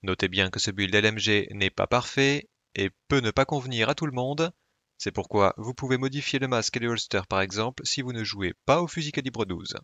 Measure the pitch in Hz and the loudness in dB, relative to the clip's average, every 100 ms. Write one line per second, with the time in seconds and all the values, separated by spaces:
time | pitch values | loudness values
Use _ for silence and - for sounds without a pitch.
0 | 95 92 95 92 95 95 - 98 98 104 | -2 0 2 2 2 0 -4 0 2 4
1 | 107 107 110 104 95 101 95 - 98 123 | 4 2 2 2 0 -2 -2 0 2 2
2 | - - 139 143 - _ _ - 98 _ | 0 2 2 2 -4 _ _ -2 -2 _
3 | _ 139 113 - 135 147 131 120 110 147 | _ 2 2 2 2 0 -2 0 0 2
4 | 160 127 127 147 165 - _ _ _ _ | -2 -2 -4 -2 -2 -4 _ _ _ _
5 | - 101 95 104 98 - 107 127 135 127 | -6 -4 -2 4 4 2 -8 -8 -2 0
6 | 131 135 - 139 131 123 107 123 117 117 | 0 -2 -2 -2 0 0 0 -2 -2 -2
7 | - 101 95 95 95 98 110 127 - - | -2 -2 0 0 0 0 -4 -4 -4 -4
8 | 127 117 107 104 95 - - 147 175 - | -4 -4 -6 -2 -4 -4 2 2 2 -4
9 | 151 147 131 113 101 87 - - | -4 -4 -4 -4 -4 -4 -6 -12